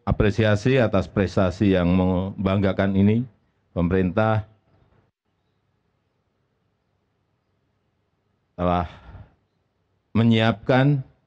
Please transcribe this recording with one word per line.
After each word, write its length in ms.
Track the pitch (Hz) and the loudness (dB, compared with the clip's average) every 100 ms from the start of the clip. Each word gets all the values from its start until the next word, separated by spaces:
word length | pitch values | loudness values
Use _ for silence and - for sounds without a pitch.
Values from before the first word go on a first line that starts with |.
| - | -6
apresiasi 720 | - 107 101 107 104 127 135 | 0 0 2 0 0 0 0
atas 320 | 110 98 - | 0 0 -2
prestasi 640 | - 92 - 92 - 101 | -2 -2 0 -2 0 2
yang 160 | 92 87 | 2 2
membanggakan 1040 | 92 92 90 95 104 95 98 98 95 98 | 2 2 0 -4 -4 -2 0 -2 -2 -2
ini, 320 | 98 101 110 127 _ _ _ _ | 2 2 2 -4 _ _ _ _
pemerintah 720 | - 85 95 92 98 110 110 - _ _ _ _ _ _ _ _ _ _ _ _ _ _ _ _ _ _ _ _ _ _ _ _ _ _ _ _ _ _ _ _ _ _ _ _ _ _ _ _ | -4 -2 0 0 0 0 -2 -6 _ _ _ _ _ _ _ _ _ _ _ _ _ _ _ _ _ _ _ _ _ _ _ _ _ _ _ _ _ _ _ _ _ _ _ _ _ _ _ _
telah 320 | - 90 87 82 - - - - _ _ _ _ _ _ _ _ | -6 -2 -2 -4 -12 -20 -20 -20 _ _ _ _ _ _ _ _
menyiapkan 880 | 107 117 113 113 110 - 127 139 143 - _ | -2 2 2 2 -2 -2 0 2 0 -6 _